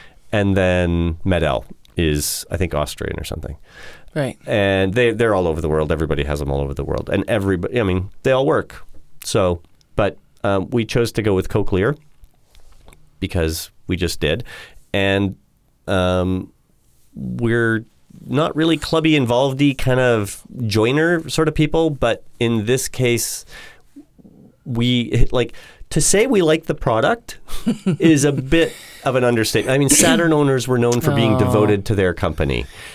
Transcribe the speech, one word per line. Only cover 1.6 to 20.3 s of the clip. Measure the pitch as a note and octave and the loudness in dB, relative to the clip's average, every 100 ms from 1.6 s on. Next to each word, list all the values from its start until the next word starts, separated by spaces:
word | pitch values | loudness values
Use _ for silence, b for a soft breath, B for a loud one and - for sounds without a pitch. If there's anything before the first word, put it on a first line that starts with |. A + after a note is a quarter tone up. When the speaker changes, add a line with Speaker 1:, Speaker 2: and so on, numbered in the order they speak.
| - - - | -6 -18 -10
Speaker 1:
is, | - E2 D2 - - - | -2 0 0 -2 -6 -6
I | E2 | -4
think, | F2 | -2
Austrian | D2+ D2 - - - | -2 -4 -6 -8 -8
or | |
something. | - - - - B B B B B | -8 -8 -8 -12 B B B B B
Speaker 2:
Right. | - C3 A2 - | -4 -4 -6 -2
Speaker 1:
And | A#2 G2 F#2+ F#2+ | 0 2 2 2
they, | A2+ A#2+ | 2 2
they're | G#2+ A#2 | 2 2
all | G2 F2+ | 2 0
over | D#2+ | 0
the | D#2+ | 0
world. | D#2 D#2 | 0 0
Everybody | D#2 D2+ C#2+ | 0 0 -2
has | C#2+ D2 | -2 -4
them | C#2+ | -2
all | C#2 | -2
over | C#2 | -4
the | C#2 | -6
world. | C#2+ - - | -6 -6 -2
And | G2 - | -2 0
everybody, | A2 G2 F#2 F#2 B2 | -2 0 -2 -2 0
I | |
mean, | G2+ F#2 F#2+ - | 0 0 -2 -4
they | C3+ | 0
all | C3 C#3 | 2 2
work. | B2+ - - - - - - | 0 -2 -12 -14 -16 -16 -14
So, | - A2+ F#2 E2+ - _ _ | -4 0 0 0 -6 _ _
but, | - G2+ - _ _ | -2 -2 -2 _ _
um, | G#2+ G2 F2+ | -2 -2 0
we | B2 A2 | -4 0
chose | B2+ A#2 | 0 0
to | - | 0
go | G#2+ | 0
with | F#2+ - | 0 0
Cochlear | G#2 G2 F#2+ A2 D3 - - - _ _ - - - - - - _ | 0 2 2 0 -2 -12 -20 -20 _ _ -20 -20 -20 -20 -20 -20 _
because | F#2 F#2 D#2+ D#2+ - - - | -4 0 -2 -2 -10 -16 -6
we | F2+ | -2
just | F2 - | -2 0
did. | D2+ D#2 B B B B _ | -2 -2 B B B B _
And, | G2+ G2 G2 G2 - _ _ _ _ - | 0 2 2 0 -4 _ _ _ _ -2
um, | F#2+ F2+ F2+ F#2 F#2 - _ _ _ _ _ _ | 0 2 2 0 -2 -6 _ _ _ _ _ _
we're | - B2+ A#2+ A#2 A#2 A2+ A2 A2+ _ _ - - | -12 -8 -2 0 2 2 0 -4 _ _ -20 -4
not | B2+ D#3+ D3+ | -2 -2 0
really | E3 D#3 | 0 0
clubby, | - D#3+ D#3+ | 0 0 2
involvedy | D3+ A#2 A#2+ C#3 C3+ C#3+ C3 | 2 2 2 2 2 0 2
kind | C3 B2+ | 0 2
of | B2+ A#2 G2+ | 4 2 0